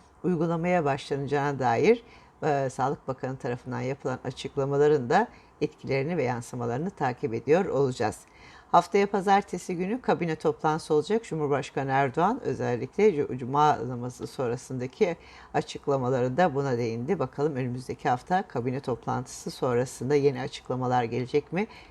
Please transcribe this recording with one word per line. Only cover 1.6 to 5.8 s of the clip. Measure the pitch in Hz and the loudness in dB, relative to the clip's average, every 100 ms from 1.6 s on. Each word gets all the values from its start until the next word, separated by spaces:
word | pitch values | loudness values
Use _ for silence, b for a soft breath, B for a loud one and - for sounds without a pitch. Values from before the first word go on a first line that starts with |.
| 127 117 160 240 B B B _ | 2 4 4 4 B B B _
e, | 151 139 135 | 0 0 0
Sağlık | - 127 156 - | -2 -2 -2 -6
Bakanı | 127 127 135 | -6 -6 -6
tarafından | 131 123 - 123 | -6 -6 -6 -6
yapılan | 127 135 139 127 | -4 -4 -4 -4
açıklamaların | 123 - 135 - 135 139 147 151 123 | -6 -8 -6 -4 0 4 4 4 4
da | 175 240 B B _ | 2 2 B B _
etkilerini | 151 - | -6 -6